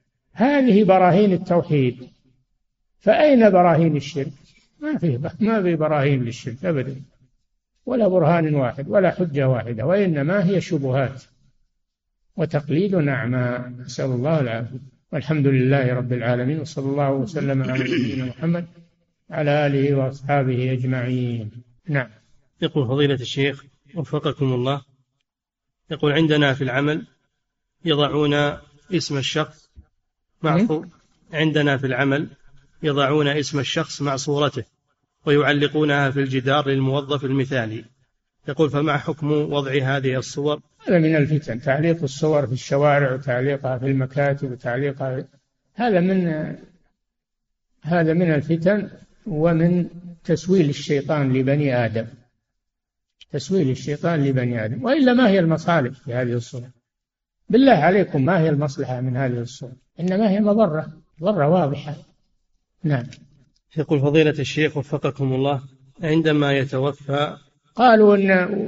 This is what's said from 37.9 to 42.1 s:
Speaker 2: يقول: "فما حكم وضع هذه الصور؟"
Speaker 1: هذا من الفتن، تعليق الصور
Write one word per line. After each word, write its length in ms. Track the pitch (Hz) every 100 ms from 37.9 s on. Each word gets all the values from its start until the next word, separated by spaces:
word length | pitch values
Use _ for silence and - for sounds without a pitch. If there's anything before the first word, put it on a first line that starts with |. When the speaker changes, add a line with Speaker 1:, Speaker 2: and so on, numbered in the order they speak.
| _ _ _ _ _ -
Speaker 2:
يقول: 220 | 139 151
"فما 280 | 143 156 147
حكم 340 | 170 143 147
وضع 400 | 151 156 143 135
هذه 460 | 139 131 139 135 127
الصور؟" 440 | 123 - 147 147 _ _ -
Speaker 1:
هذا 120 | 180
من 160 | 156 160
الفتن، 460 | 139 147 - 113
تعليق 420 | 151 139 170 165
الصور 440 | 143